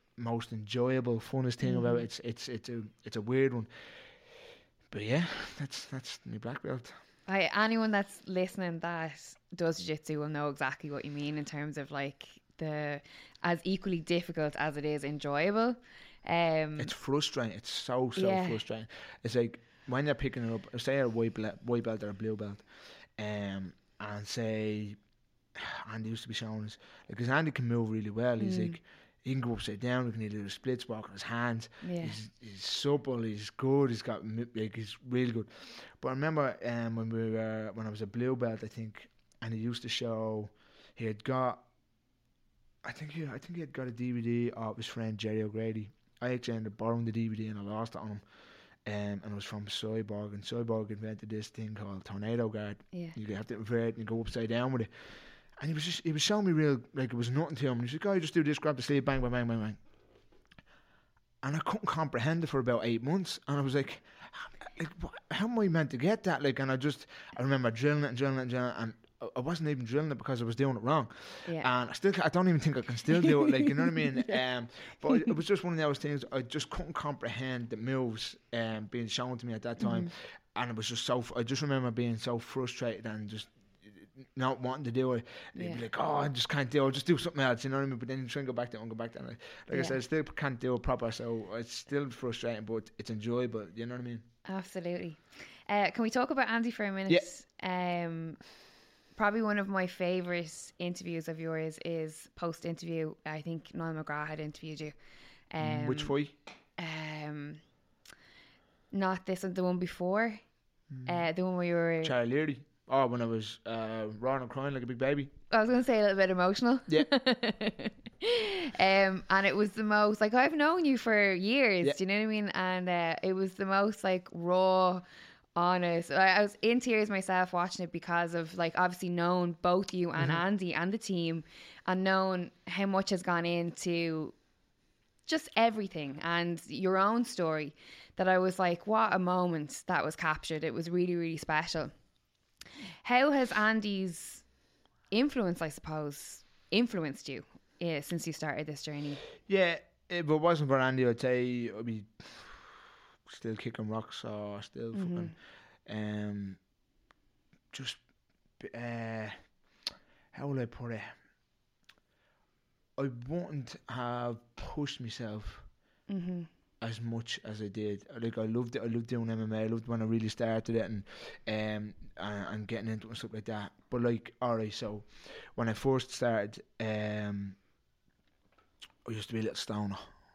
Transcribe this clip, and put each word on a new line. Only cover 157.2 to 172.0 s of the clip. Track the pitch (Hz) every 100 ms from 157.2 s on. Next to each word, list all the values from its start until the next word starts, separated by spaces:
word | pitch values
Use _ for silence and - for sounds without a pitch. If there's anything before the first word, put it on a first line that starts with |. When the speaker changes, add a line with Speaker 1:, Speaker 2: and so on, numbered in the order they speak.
| _ _ _ _ _
Speaker 1:
just, | - 127 - _ _ _ _ _ - -
uh, | 117 120 117 113 113 107 - - _ _ _ - - _ _ _
how | - 139
will | 135
I | 117
put | - 120
it? | 110 - - _ _ _ _ _ _ _ _ _ _ _ _ _ _ _ _ _ -
I | 139 120 123
wouldn't | 170 175 147 120 - -
have | 120 123 120 120 113 - -
pushed | - - 143 -
myself | 117 - 117 107 104 - - _ _ _ -
Speaker 2:
Mm-hmm. | 196 175 180 165 _ _ -
Speaker 1:
as | 113 110
much | 117 113 113 -
as | 110 107
I | 107
did. | 110 104 101 - 120
Like, | 113 110
I |
loved | 110 113 120 123
it. |
I | 117
loved | 117 117
doing | 123 113
M | 113
M | 110
A. | 110
I | 110
loved | 113 113
when | 117
I |
really | 110 113 110
started | - 113 113 - 113
it |
and, | 101 107 - - - - -
um, | 107 107 107 107 101